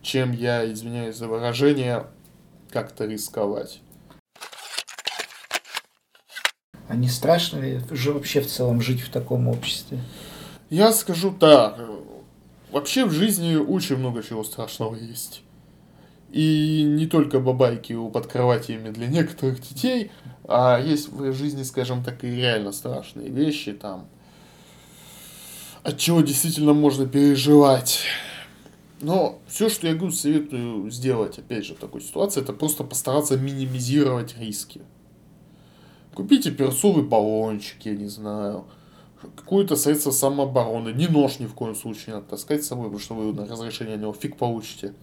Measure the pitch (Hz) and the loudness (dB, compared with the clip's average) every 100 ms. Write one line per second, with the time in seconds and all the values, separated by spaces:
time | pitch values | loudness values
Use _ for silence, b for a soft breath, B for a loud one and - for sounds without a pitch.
0 | - 131 127 120 120 120 113 110 117 120 | -2 0 0 0 0 0 -2 -4 -8 -8
1 | 117 110 113 113 120 120 143 139 123 117 | -8 -8 -6 -2 -2 2 4 4 0 -2
2 | - - - - _ - - 120 110 - | -6 -18 -20 -20 _ -20 -6 -6 -6 -8
3 | 107 107 - - 101 107 - - - - | -6 -6 -8 -2 -2 -2 -8 -14 -20 -20
4 | - - _ - - - - - - - | -20 -20 _ -20 -18 -18 -12 -12 -12 -12
5 | - - - - - - - - _ _ | -10 -10 -12 -14 -8 -8 -8 -14 _ _
6 | _ _ _ - - - _ - - 120 | _ _ _ -6 -6 -6 _ -20 -6 -2
7 | 127 123 - 170 170 147 135 127 - 143 | 0 2 4 4 2 -4 -4 -6 -6 -2
8 | 135 147 - 135 - - 123 120 117 127 | -2 -2 0 -2 -2 -2 2 2 2 -2
9 | - 123 - 123 120 120 - - - 131 | -2 -6 -2 0 0 0 -4 -6 -8 -10
10 | - B B B B B - 156 220 220 | -10 B B B B B -4 6 6 6
11 | - 165 190 185 160 139 110 113 117 98 | 0 -2 -2 6 10 10 8 0 -12 -12
12 | - 64 - - - - - 139 - 262 | -14 -18 -20 -20 -20 -20 -4 -4 0 2
13 | 233 151 214 175 170 156 - 185 - 135 | 2 4 2 2 2 2 2 0 0 -2
14 | 127 117 110 113 107 - 110 - 110 110 | -2 -4 -6 -8 -8 -8 -10 -6 -6 -6
15 | 113 117 - - - - - b b b | -12 -12 -14 -16 -20 -20 -20 b b b
16 | b b - 143 156 156 156 156 147 151 | b b -8 0 2 4 2 2 4 2
17 | 160 165 147 135 127 131 123 117 - 117 | 4 4 4 2 2 4 4 2 -6 -8
18 | 113 113 113 123 123 117 - 113 110 107 | -4 -4 -4 2 4 2 0 -8 -8 -6
19 | 120 160 165 - 135 127 - - 254 254 | -2 0 0 -2 -4 -4 -10 -4 -2 -2
20 | 208 B B B - 120 127 123 143 147 | -4 B B B 0 4 6 4 4 0
21 | - - 135 131 147 139 127 - 127 123 | -2 -6 -4 -2 -4 -6 -6 -4 -2 -4
22 | 123 123 123 120 123 110 101 98 120 131 | -6 -8 -6 0 0 0 -2 -6 -8 -8
23 | - - - 123 151 147 - 101 104 92 | -10 -14 -6 0 0 0 -8 -10 -12 -12
24 | - - B B B B B B B B | -16 -20 B B B B B B B B
25 | B B B B B B B B - - | B B B B B B B B -8 -2
26 | - 170 143 135 170 160 151 147 147 131 | 4 4 4 2 -2 2 4 6 4 2
27 | 131 139 143 139 135 147 143 127 - - | 0 4 6 6 8 10 10 6 2 -2
28 | B B B B B B B - - - | B B B B B B B -20 -20 -8
29 | 147 185 151 - - - 220 208 160 160 | 0 2 0 -2 -14 0 0 2 -2 0
30 | 185 170 143 156 147 131 120 110 104 120 | -2 -2 2 2 0 -6 -4 -6 -6 -4
31 | 131 117 101 - - 113 98 - - - | -2 0 -2 -6 -8 -8 -6 -12 -14 -12
32 | - - 202 139 135 - 151 151 135 - | -8 -2 -2 -2 -4 -4 -4 -4 -6 -6
33 | - 139 147 131 135 139 131 127 123 147 | 0 0 2 0 0 -4 -4 -4 0 2
34 | 135 123 113 - 113 104 - - - _ | 2 0 -6 -10 -10 -10 -12 -18 -20 _
35 | _ _ - - - b b b b b | _ _ -20 -20 -20 b b b b b
36 | b - - 277 156 127 127 127 208 170 | b -10 4 4 4 0 0 4 4 4
37 | - 113 107 110 110 107 - - 110 104 | 4 2 4 0 -2 -4 -10 -12 -8 -6
38 | 104 104 107 104 101 98 - B B B | -8 -10 -8 -6 -6 -6 -12 B B B
39 | B - - - - 196 196 147 147 147 | B -20 -20 -20 0 2 4 2 2 2
40 | 143 - 135 143 135 127 113 117 113 123 | 0 0 0 0 0 0 0 -2 -4 -2
41 | 175 151 135 - 113 - 113 107 - 104 | 4 4 4 0 -10 -8 -8 -8 -10 -12
42 | - 104 - - - 147 147 127 110 104 | -12 -12 -10 -12 -4 -4 -4 -8 -8 -10
43 | - 113 107 107 104 113 113 107 110 107 | -10 -6 -6 -6 -10 -10 -10 -10 -8 -6
44 | 107 104 - - 120 113 107 - 202 - | -8 -8 -10 -4 -4 -4 -8 -12 -14 -14